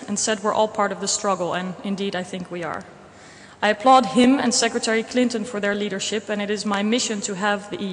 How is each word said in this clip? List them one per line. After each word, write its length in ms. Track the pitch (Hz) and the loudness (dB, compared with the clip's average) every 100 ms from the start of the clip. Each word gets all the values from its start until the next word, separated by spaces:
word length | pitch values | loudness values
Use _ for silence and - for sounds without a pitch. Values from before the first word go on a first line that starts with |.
| - | -8
and 120 | 202 | -4
said 240 | - 214 | -2 -2
we're 100 | 208 | 0
all 160 | - 220 | 2 0
part 240 | 214 202 | 0 -2
of 80 | 185 | -2
the 80 | 196 | -4
struggle, 460 | - 202 185 175 | -2 0 0 0
and 200 | 175 185 175 | -2 -4 -6
indeed 320 | 208 196 196 | -6 -4 -4
I 100 | 180 | -4
think 260 | 180 185 180 | -6 -8 -10
we 120 | 175 | -8
are. 220 | 160 - - - - - - - - - | -6 -8 -10 -18 -20 -20 -20 -20 -20 0
I 80 | 208 | 0
applaud 340 | 214 262 262 196 | 4 8 8 6
him 320 | 175 247 277 | 4 6 6
and 140 | 269 | 2
Secretary 500 | - 233 233 233 220 | 2 0 0 0 0
Clinton 420 | 220 247 247 233 | 0 0 0 0
for 140 | 208 208 | -6 -4
their 160 | 202 | -2
leadership, 540 | 208 208 190 - 214 220 | -2 -2 -4 -4 -4 -4
and 140 | 208 | -4
it 80 | 202 | -2
is 160 | 208 208 | -4 -2
my 160 | 202 | 0
mission 400 | 208 240 - 208 | 2 0 0 -4
to 140 | 202 185 | -6 -2
have 340 | 208 202 202 | -2 -2 -4
the 120 | - | -8
E 40 | 196 | -6